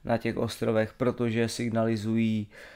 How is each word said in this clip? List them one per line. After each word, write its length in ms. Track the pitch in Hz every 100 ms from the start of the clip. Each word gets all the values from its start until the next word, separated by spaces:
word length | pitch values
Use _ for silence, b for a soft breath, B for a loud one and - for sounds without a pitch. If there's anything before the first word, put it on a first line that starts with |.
na 140 | - 117
těch 200 | 117 -
ostrovech, 560 | 117 - 117 110 110
protože 560 | - 123 117 120 113 117
signalizují, 960 | - 120 113 113 113 104 113 113 110 104 B B